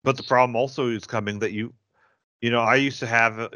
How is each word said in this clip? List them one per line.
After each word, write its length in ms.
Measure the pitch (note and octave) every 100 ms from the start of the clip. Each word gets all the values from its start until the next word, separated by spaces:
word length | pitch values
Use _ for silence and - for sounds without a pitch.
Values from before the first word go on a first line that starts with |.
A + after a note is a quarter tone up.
But 120 | C3 B2+
the 60 |
problem 340 | - B2 B2 A#2
also 320 | C3 - B2
is 180 | A2 -
coming 320 | A#2 G#2 G#2
that 140 | A2
you, 200 | G#2 A#2 _ _ _ _ _ _ _
you 80 | A#2
know, 100 | A#2+
I 160 | A2+ C3
used 240 | C#3 A#2
to 60 | A#2
have, 320 | A#2 A2+ A2
uh, 100 | A2+